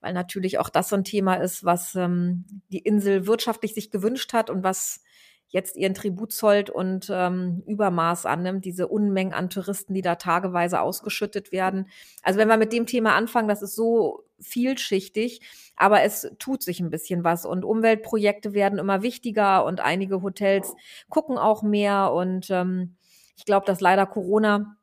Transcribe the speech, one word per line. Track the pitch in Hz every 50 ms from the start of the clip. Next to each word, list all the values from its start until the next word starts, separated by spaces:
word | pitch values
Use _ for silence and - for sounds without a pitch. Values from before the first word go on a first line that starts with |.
| -
weil | - 185
natürlich | 180 180 180 - 196 185 185 196 -
auch | - -
das | _ - 143 -
so | 214
ein | 196 190
Thema | - - 208 196 190 185
ist, | - - 180 - - -
was, | 175 175 175 175 - -
ähm, | 185 180 175 180 175 175 175 180 175 180 - 202 196 _ _
die | - 190
Insel | - 214 208 208 196 202 196 190 180
wirtschaftlich | 190 226 226 - - 220 - - 208 214
sich | - 208 -
gewünscht | - 208 180 220 247 269 - - -
hat | 233 220 -
und | - 190 185
was | 190 190 - - - - - _ _ _ _ - - _ _ _ _
jetzt | - 180 185 - -
ihren | - 185 196 196
Tribut | 196 - 214 180 180 220 - -
zollt | - - 214 202 208 202 202
und, | - - 185 185 185 185 185 -
ähm, | 196 185 180 180 180 185 185 180 175 175 -
Übermaß | - 214 202 214 196 180 175 165 165 175 170 -
annimmt, | - 123 165 175 185 190 196 185
diese | 185 175 180 180 -
Unmengen | - 214 208 202 196 190 190 190 -
an | - 180 180
Touristen, | - 202 190 - 202 190 - _ 190
die | 190 190
da | 185 170
tageweise | 175 - 185 165 175 190 185 180 180 170 175 180 131 82
ausgeschüttet | 135 190 - - 208 202 - 214 208 - 208 196 - -
werden. | 185 190 190 190 190 190 190 - - - - - - _
Also | - 185 202
wenn | 220 214
wir | 226 220
mit | 220 220 220
dem | 240 233
Thema | 233 - 247 220 220 -
anfangen, | 160 220 233 - 240 226 208
das | 208 202 202
ist | 196 -
so | - 226 226 233 233 202 147 - - - _ _ _
vielschichtig, | - - - 247 240 262 269 262 - - 208 190 190 - _ 214 220 247 240 - - - - - - - _
aber | - - 196 208 202 135
es | 208 214 - - - - _
tut | - - 269 254 -
sich | - 175 -
ein | 180 165
bisschen | 160 165 - - 185 175 170
was | 170 170 170 175
und | - - 185 185
Umweltprojekte | - 226 220 220 226 226 214 220 - - 220 202 208 202 208 - 214 202
werden | 202 202 196 202 190
immer | - 196 196 190 196
wichtiger | 254 240 - - 233 208 226 208 196 196 190 131
und | 123 180 -
einige | - 127 160 185 196 190 196 190
Hotels | 180 202 190 - 208 196 196 196 190 196 - - - - - - - _
gucken | - 311 311 311 262 247
auch | - 214 220 214 -
mehr | 208 208 208 208 202 202 196 196 190 123
und, | 165 180 185 185 185 180 -
ähm, | 196 180 180 185 185 185 180 175 - _ _ _ _ _ _ _ _ _
ich | -
glaub, | - 208 196 196
dass | 202 190 175
leider | 190 180 185 190 196
Corona | 190 - 220 185 175 202 214 214 214 208 208 208 208 - _